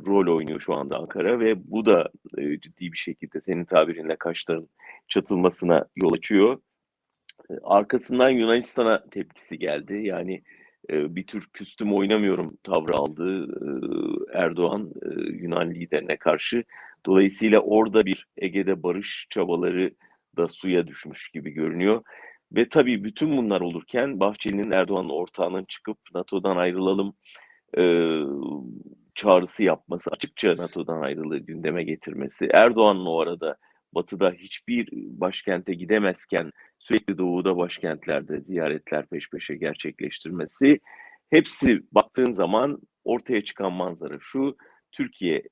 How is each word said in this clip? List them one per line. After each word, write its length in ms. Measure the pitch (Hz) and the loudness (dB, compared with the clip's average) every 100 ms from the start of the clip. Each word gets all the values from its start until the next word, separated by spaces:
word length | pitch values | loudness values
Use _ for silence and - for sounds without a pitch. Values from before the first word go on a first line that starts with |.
| 85 | 0
rol 320 | 101 90 82 | 2 4 2
oynuyor 220 | 76 73 | 0 -8
şu 140 | - | -4
anda 240 | - 69 69 | -4 -4 -6
Ankara 420 | 85 - 90 120 | -6 -2 0 2
ve 320 | 113 104 95 | 2 0 -2
bu 140 | 110 113 | -2 6
da, 240 | 92 76 - - - | 6 4 -6 -14 -8
e, 220 | 71 73 | -4 -6
ciddi 320 | - _ 90 | -8 _ -12
bir 60 | 80 | -8
şekilde 440 | - 78 - 80 | -10 -10 -10 -12
senin 240 | - 87 85 | -6 -6 2
tabirinle 500 | 87 80 82 80 80 | 4 4 0 -6 -4
kaşların 540 | 85 85 - 82 82 _ - - _ | -4 -6 -4 -6 -6 _ -20 -20 _
çatılmasına 800 | 101 95 95 90 - 90 82 - - | -2 0 2 2 2 2 2 2 -2
yol 180 | 82 | 0
açıyor. 480 | - - 101 104 135 _ _ _ _ _ _ _ - - | 0 2 4 4 4 _ _ _ _ _ _ _ -20 -14
E, 40 | 85 | -12
arkasından 640 | - 101 104 127 - 123 127 | 2 2 4 -2 -2 2 4
Yunanistan'a 800 | 131 113 117 117 - 113 110 - | 4 4 2 0 0 2 2 -2
tepkisi 500 | 101 87 _ - 78 | -10 -10 _ -16 -8
geldi. 340 | 87 73 71 | -4 -4 -4
Yani, 500 | 101 107 90 90 95 - - _ _ - | -6 -4 -4 -6 -8 -12 -20 _ _ -4
e, 260 | 78 76 85 | -2 -2 -6
bir 120 | 92 | -8
tür 200 | 107 85 | -10 -12
küstüm 400 | - 98 - 107 | -18 -18 -6 0
oynamıyorum 640 | 101 98 107 101 92 85 - | 0 2 2 2 0 -4 -10
tavrı 300 | - 87 80 | -2 -2 2
aldı, 500 | 76 71 78 87 95 | -2 -2 -4 -4 -4
e, 240 | 78 - 71 67 - - - - - 90 | -6 -8 -6 -6 -4 -4 -4 -4 -6 -2
Erdoğan, 560 | 87 80 87 104 92 - | -2 2 0 0 -6 -10
e, 80 | - 80 | -10 -8
Yunan 500 | 78 - 85 82 85 | -8 -8 -2 -2 -2
liderine 460 | 85 85 76 82 78 | -4 -4 -4 -2 -2
karşı. 460 | 85 78 - 120 117 - - - - | 0 0 0 -4 -4 -14 -20 -12 4
Dolayısıyla 540 | 95 101 98 110 104 | 6 6 4 6 6
orada 460 | - 107 113 104 95 | 6 4 4 4 2
bir 220 | - - - | 0 -6 -8
Ege'de 460 | 95 90 92 90 | -4 -2 -2 -2
barış 440 | 87 90 101 - - | -2 -4 -6 -12 -8
çabaları 640 | - 87 85 87 90 92 - _ _ _ - | -4 -2 0 0 0 -2 -4 _ _ _ -4
da 100 | 82 | -4
suya 400 | - 95 90 85 | -2 0 0 0
düşmüş 420 | - 78 - - | -8 -16 -16 -14
gibi 200 | 82 76 | -12 -10
görünüyor. 540 | 73 80 82 95 113 - - - - _ | -6 -4 0 2 2 -2 -20 -20 -20 _
Ve 180 | - 120 | 0 2
tabii 340 | 160 127 113 | 4 4 2
bütün 340 | 101 104 151 143 | -4 -4 -2 0
bunlar 240 | 113 95 | 0 0
olurken 580 | 90 85 - 123 139 127 | -2 -6 -6 -4 -4 0
Bahçeli'nin 520 | 98 107 - 101 107 | -2 -2 -4 -4 0
Erdoğan'ın 380 | 95 90 95 87 | 0 2 -2 -2
ortağının 560 | 76 90 - 87 92 95 | -4 -6 -4 -2 -2 -8
çıkıp 320 | - - 110 _ | -12 -10 -12 _
nato'dan 440 | 90 90 98 98 90 | -10 -4 -2 0 2
ayrılalım, 560 | 90 90 95 98 98 98 _ - - _ _ - | 0 2 0 2 -2 -6 _ -20 -20 _ _ 2
e, 420 | 87 82 82 80 71 71 67 73 62 - - - _ - | 4 6 2 0 -2 -6 -6 -8 -10 -16 -18 -20 _ -4
çağrısı 480 | 107 92 90 - | 6 6 6 2
yapması, 460 | 95 80 _ 87 - | 2 2 _ -8 -6
açıkça 480 | - - - 104 82 | -8 -10 0 2 2
nato'dan 440 | 87 92 78 80 | -2 -8 -6 -4
ayrılığı 360 | 69 76 78 78 | -4 -6 -6 -6
gündeme 460 | 64 80 80 85 | -8 -8 -4 -4
getirmesi, 640 | 80 78 - - 67 - - | -6 -8 -10 -10 -10 -6 4
Erdoğan'ın 520 | 90 117 113 107 95 90 | 8 8 8 4 4 0
o 140 | 82 | -2
arada 380 | 82 87 82 71 _ _ _ | -2 -2 -6 -8 _ _ _
Batı'da 380 | 82 85 92 92 | -8 -6 0 0
hiçbir 580 | 90 98 - - 120 110 | 0 -14 -18 -4 -4 -4
başkente 800 | - - 65 90 - - 90 92 | -8 -14 -4 -4 -4 -4 -4 -4
gidemezken 800 | 87 87 107 101 90 - - 80 - _ _ | -8 0 0 0 -2 -4 -4 -4 -12 _ _
sürekli 380 | - 110 - 95 | -2 -2 0 -2
doğuda 400 | 92 90 90 90 | 0 0 0 0
başkentlerde 840 | 87 - 85 78 80 71 76 71 | -2 -4 -6 -6 -4 -4 -4 -10
ziyaretler 640 | 69 92 78 76 - 76 73 | -6 -4 -2 -4 -4 -6 -6
peş 240 | 76 - | -10 -10
peşe 260 | 71 - 73 | -12 -10 -6
gerçekleştirmesi, 1200 | 76 78 78 71 76 - 80 90 78 - 135 147 - - - _ _ | -6 -6 -10 -8 -10 -10 -10 -8 -8 2 4 4 2 -20 -20 _ _
hepsi 520 | 156 - - 131 107 - | 2 2 0 2 2 4
baktığın 400 | 104 - - 123 | 2 2 0 0
zaman 500 | 98 87 107 139 147 - _ | 0 0 2 0 -4 -12 _
ortaya 400 | - 117 - 117 | -4 -4 -2 -4
çıkan 300 | 104 - 98 | -4 -6 -6
manzara 440 | 90 90 85 82 73 | -4 -6 -6 -12 -12
şu: 360 | - 135 139 135 _ _ _ | -8 -4 -4 -6 _ _ _
Türkiye 520 | - 131 - 87 78 - | -10 -10 -4 -2 -2 -4